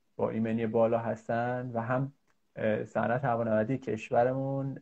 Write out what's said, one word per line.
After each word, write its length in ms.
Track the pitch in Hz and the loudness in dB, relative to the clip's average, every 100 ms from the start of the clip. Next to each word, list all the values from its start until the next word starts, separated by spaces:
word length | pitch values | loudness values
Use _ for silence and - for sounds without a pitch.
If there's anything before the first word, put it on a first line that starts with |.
| _ - | _ -2
با 140 | 113 | -2
ایمنی 360 | 113 113 113 110 | 0 0 0 0
بالا 320 | 117 113 117 | 4 4 4
هستن 720 | 113 110 - 117 120 123 127 | 0 -4 -2 -2 0 -4 -4
و 60 | 120 | -4
هم، 320 | 117 131 139 - _ _ _ - | -2 0 -2 -6 _ _ _ -4
اه، 280 | 110 110 | 0 0
صنعت 400 | 117 110 110 120 | -2 -2 0 0
هوانوردی 540 | 131 117 113 107 110 131 | 0 0 2 2 2 -2
کشورمون 960 | - 110 - 120 123 131 135 135 135 131 | -4 -6 0 2 4 2 -2 -2 -4 -6